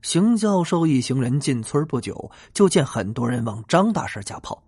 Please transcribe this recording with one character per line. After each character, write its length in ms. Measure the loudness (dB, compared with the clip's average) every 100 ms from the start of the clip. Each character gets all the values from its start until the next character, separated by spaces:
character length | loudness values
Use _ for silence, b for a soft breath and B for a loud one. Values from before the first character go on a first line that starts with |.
邢 340 | -2 2 4 4
教 260 | 2 2
授 240 | 2 2 4
一 140 | 2
行 220 | 2 -2
人 180 | 0 0
进 240 | 0 -2
村 220 | -2 -2 -2
不 160 | -4
久， 280 | -6 -10 -14 B B
就 140 | 2 4
见 180 | 4 0
很 280 | -2 -4
多 160 | -4 -2
人 160 | -2 -4
往 180 | -6 0
张 240 | 2 2
大 120 | 0 -4
婶 160 | -10
家 140 | -12 -12
跑。 200 | -12 -14